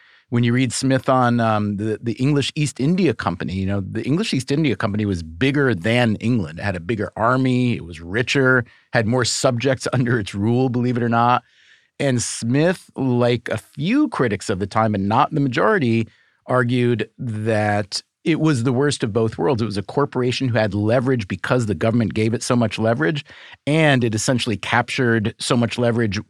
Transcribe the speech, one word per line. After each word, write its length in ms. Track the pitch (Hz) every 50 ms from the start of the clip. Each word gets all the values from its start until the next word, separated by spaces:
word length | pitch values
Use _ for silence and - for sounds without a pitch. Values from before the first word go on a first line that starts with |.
| _ _ _ _ _ -
When 140 | 123 120 123
you 80 | 120 120
read 200 | 127 135 120 -
Smith 360 | - - 131 135 127 - -
on, 320 | 131 131 123 120 120 120
um, 380 | 113 113 107 107 104 104 104 95
the, 200 | 107 110 107 -
the 120 | 123 120 107
English 400 | - 131 143 151 143 127 - -
East 240 | 151 151 131 - -
India 340 | 123 147 185 185 190 147 113
Company, 420 | - - 98 87 - 69 67 90
you 120 | 95 95
know, 140 | 95 101 101
the 240 | 92 101 101 113 -
English 280 | 120 143 180 226 - -
East 200 | 131 120 - 143
India 240 | 156 160 139 98
Company 280 | - - 107 101 107 107
was 180 | 101 95 85 82
bigger 520 | 80 80 85 131 139 143 151 139 131 110
than 400 | 85 82 110 113 123 123 113 104
England. 420 | - - 113 127 113 87 73 80 -
It 20 | -
had 140 | 101 92
a 40 | 87
bigger 300 | 82 90 120 98 101 - -
army. 580 | 95 107 117 127 131 131 127 127 123 127 123 113
It 100 | - 85
was 160 | 82 90 80
richer, 640 | 82 85 92 117 127 - - 139 131 127 131 123 120 - - _ _ _ -
had 140 | 123 113
more 180 | 104 123 127 120
subjects 640 | - - - - 131 123 113 117 135 131 120 - -
<laughs> 20 | -
under 260 | 143 131 117 123 117
its 160 | 95 - -
rule, 340 | 98 101 113 120 123 131 131
believe 280 | 117 127 120 123 123
it 60 | 120 117
or 60 | 117
not. 340 | 117 117 120 120 123 117 - _ _ _ _ _ - _ _ _ _ -
And 240 | 139 139 127 117 -
Smith, 640 | - - - 117 117 127 143 156 180 185 - - - -
like 540 | - 135 131 123 120 120 120 123 110 - -
a 100 | - -
few 500 | - _ _ 143 139 185 240 294 302 -
critics 380 | - - 135 117 104 92 - -
of 120 | 107 90
the 60 | 101 95
time, 260 | - 110 113 110 104
and 140 | 98 95 101
not 240 | 110 123 147 - 156
the 80 | 147
majority, 640 | 143 135 117 160 185 214 220 196 139 117 113 113 110 - - _ _ _ _ _ _
argued 640 | - 127 127 127 120 127 123 123 120 120 107 107 - _ -
that 840 | 135 120 107 107 107 113 110 104 107 104 104 104 104 - - - - _ _ _ - -
it 120 | 156 -
was 220 | 156 160 147 117 113
the 120 | 139 120
worst 280 | 123 143 147 - - -
of 80 | 113
both 280 | 98 117 113 110 - -
worlds. 240 | 160 160 139 107 120
It 20 |
was 140 | 104 98 101
a 40 | 98
corporation 680 | - - 143 143 143 - 135 123 127 120 - 135 127
who 100 | 110 110
had 160 | 110 104 98
leverage 520 | 104 104 107 117 135 117 131 135 123 104
because 380 | - - - - - 131 127 117
the 100 | 107 98
government 380 | 78 113 113 110 120 113 90 98
gave 220 | 110 110 113 110
it 80 | 110 -
so 120 | - 127
much 240 | 120 117 107 - -
leverage, 460 | 110 110 117 113 156 170 156 143 - - - - - - - - _
and 380 | 135 147 160 160 151 139 123 123
it 100 | 117 107
essentially 440 | 107 - - 131 113 - 123 104 -
captured 760 | - - - 120 120 - - - 131 120 113 113 101 110 - -
so 180 | - - 143
much 220 | 120 117 110 - -
leverage 420 | 123 117 113 117 117 107 95 104 - _